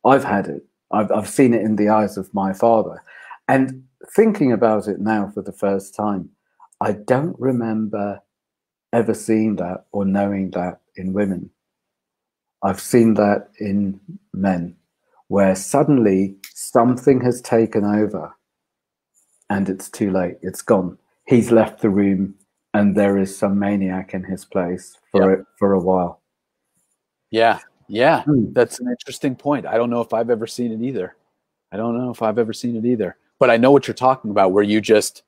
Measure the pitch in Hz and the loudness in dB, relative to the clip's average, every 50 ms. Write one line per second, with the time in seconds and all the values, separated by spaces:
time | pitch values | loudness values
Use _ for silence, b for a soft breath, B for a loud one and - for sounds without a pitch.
0 | - 113 135 135 131 - 101 101 - 82 71 - - _ _ _ _ _ - 107 | 4 4 4 4 2 0 -2 -2 -2 -4 -10 -12 -14 _ _ _ _ _ -2 -2
1 | 107 92 95 107 101 - - - 139 120 117 110 98 110 107 104 104 104 110 107 | 0 0 -2 -4 -4 -4 2 2 4 4 4 2 0 0 0 2 2 2 2 2
2 | 104 98 - 98 92 - - 101 95 95 95 - 120 117 113 110 95 85 - - | 2 0 -4 -10 -12 -8 -6 -4 -4 -4 -2 0 2 4 4 2 0 -2 -10 -16
3 | B B B B B B B B B - 131 135 131 127 131 131 - _ _ _ | B B B B B B B B B 0 2 2 2 -2 -4 -14 -20 _ _ _
4 | - - - - 226 220 - - 151 127 117 98 117 110 107 104 101 104 95 82 | -20 -2 2 4 4 4 4 2 2 2 2 2 2 2 2 0 -2 -4 -6 -4
5 | 101 107 110 107 101 98 - 104 95 98 - - - 98 98 98 95 - - - | -2 -2 -2 -2 -2 -4 -8 -10 -10 -10 -8 -4 -2 -2 -2 -2 -6 -8 -8 -4
6 | 104 104 101 92 85 - _ _ _ b b b b b b _ - 107 101 104 | -4 -4 -4 -4 -8 -12 _ _ _ b b b b b b _ -4 -4 -4 -6
7 | - - 127 131 151 175 - - 120 135 127 120 113 113 110 110 110 101 107 104 | -2 0 0 0 0 -4 -6 -4 -2 -2 -2 -2 -2 -4 -4 -4 -4 -6 -6 -6
8 | 101 101 98 - _ _ _ _ _ _ _ _ _ _ _ _ _ _ - 117 | -6 -6 -8 -12 _ _ _ _ _ _ _ _ _ _ _ _ _ _ -2 0
9 | 110 110 107 - - - 110 110 110 110 101 90 87 87 92 - _ _ - 101 | 0 0 -4 -4 -2 0 0 0 0 0 -2 -4 -6 -6 -8 -10 _ _ -6 -4
10 | 98 95 95 101 101 101 101 98 95 90 - 90 90 90 - _ _ _ _ - | -2 0 0 0 0 -2 -2 -4 -6 -6 -6 -6 -6 -6 -8 _ _ _ _ -10
11 | 92 95 95 101 104 98 95 87 - - _ _ _ _ _ _ _ _ _ _ | -8 -6 -4 -2 -2 -2 -4 -6 -10 -14 _ _ _ _ _ _ _ _ _ _
12 | _ _ _ _ _ _ _ _ _ _ _ _ - 98 95 - - - - 120 | _ _ _ _ _ _ _ _ _ _ _ _ -4 -4 -4 -4 -4 2 4 4
13 | 117 113 107 104 104 101 104 - - _ _ _ 104 101 98 101 101 98 98 - | 4 4 4 4 2 2 2 0 -4 _ _ _ -6 -4 -2 -2 -2 -4 -6 -10
14 | _ - - - _ _ - 92 98 98 92 87 85 87 - _ _ _ _ _ | _ -20 -20 -20 _ _ -8 -4 -2 -2 -2 -2 -6 -10 -14 _ _ _ _ _
15 | _ _ _ _ _ _ - 101 98 95 95 - - - - 101 101 131 147 127 | _ _ _ _ _ _ 0 2 2 2 2 -2 -4 0 0 2 4 4 4 4
16 | 113 101 95 95 98 98 98 _ - - _ - - - - 127 117 123 123 127 | 4 4 2 2 0 -2 -6 _ -20 -20 _ -16 -16 0 2 2 2 2 0 2
17 | - 143 135 127 120 123 123 123 - - 123 113 113 107 - 110 101 104 104 107 | 2 2 2 4 2 -2 -2 -2 -4 0 2 2 2 2 0 -2 0 0 0 0
18 | 107 104 104 87 78 - - _ _ _ _ _ _ _ _ _ _ _ _ _ | 0 -2 -4 -10 -10 -12 -18 _ _ _ _ _ _ _ _ _ _ _ _ _
19 | _ _ _ _ _ _ _ _ _ _ 104 98 98 95 95 92 - - - - | _ _ _ _ _ _ _ _ _ _ -2 -2 -2 -2 -4 -6 -8 -16 -6 -4
20 | 110 98 95 92 90 87 - - - 95 - - - - 113 98 90 87 - _ | -2 0 0 0 -2 -2 -6 -10 -12 -12 -12 -10 0 2 2 2 2 -4 -8 _
21 | _ _ _ _ _ - 135 120 104 - 117 113 107 110 - _ - 107 95 101 | _ _ _ _ _ 2 4 4 4 6 4 4 4 2 -2 _ -2 0 2 2
22 | 101 98 98 92 98 95 - _ _ _ _ _ _ _ - 104 104 101 92 104 | 2 2 2 0 -2 -4 -8 _ _ _ _ _ _ _ -2 0 2 2 2 2
23 | 101 98 98 98 95 95 - - - 101 98 101 101 101 101 98 98 92 92 92 | 2 2 2 0 -2 -4 -4 -4 -2 -2 0 0 -2 -2 -2 -2 -2 -4 -4 -6
24 | 95 - - 95 92 - 95 - - _ - 95 90 85 92 90 - - - _ | -8 -8 -10 -10 -8 -8 -10 -10 -10 _ -4 -4 -2 -2 -6 -8 -10 -18 -20 _
25 | _ _ - 98 95 95 95 95 98 _ _ _ 104 98 98 95 87 92 92 92 | _ _ 0 2 4 4 2 0 -2 _ _ _ 0 2 2 2 2 2 0 0
26 | 90 85 - _ _ _ _ _ _ _ _ _ _ _ _ _ _ _ _ _ | 0 -4 -8 _ _ _ _ _ _ _ _ _ _ _ _ _ _ _ _ _
27 | _ _ _ _ _ _ - 110 113 117 101 - - _ _ _ _ - 104 110 | _ _ _ _ _ _ 0 2 4 4 2 0 -6 _ _ _ _ -8 -2 2
28 | 123 147 160 131 - 147 151 127 104 - - 127 120 - - - 123 123 123 _ | 2 2 2 2 0 0 2 2 0 0 2 0 0 0 -2 -10 -8 -8 -8 _
29 | - - 127 - - 139 127 - - 143 147 127 - - - 113 120 120 120 120 | -10 -16 -12 -6 -4 -6 -6 -4 -4 -4 -4 -2 -4 -2 -2 0 0 0 -2 -4
30 | 113 - 113 113 117 117 120 107 113 - - - 123 117 110 110 117 135 131 101 | -4 -2 -2 -4 0 0 -2 -2 -2 -8 -6 -6 -6 -6 -4 -6 -6 -6 -6 -6
31 | 90 90 _ _ _ _ _ _ _ _ _ _ _ _ 92 98 113 117 117 120 | -8 -8 _ _ _ _ _ _ _ _ _ _ _ _ -10 -6 -4 -4 -4 -4
32 | 127 123 113 - 113 107 104 120 117 110 110 - - 120 117 113 110 120 123 107 | -4 -6 -6 -2 -2 -2 0 0 -2 -2 -4 -8 -6 -6 -4 -2 0 0 0 0
33 | 98 87 - _ _ _ _ _ 135 123 117 113 120 131 143 139 - - 110 - | -2 -6 -6 _ _ _ _ _ 4 4 4 6 6 6 6 6 4 0 -6 0
34 | 127 127 131 - - 107 101 104 98 95 92 104 104 104 107 110 104 - 110 107 | 2 2 2 0 -4 -4 2 2 2 4 4 2 2 4 2 0 4 4 4 4
35 | - - _ - _ | 4 0 _ -14 _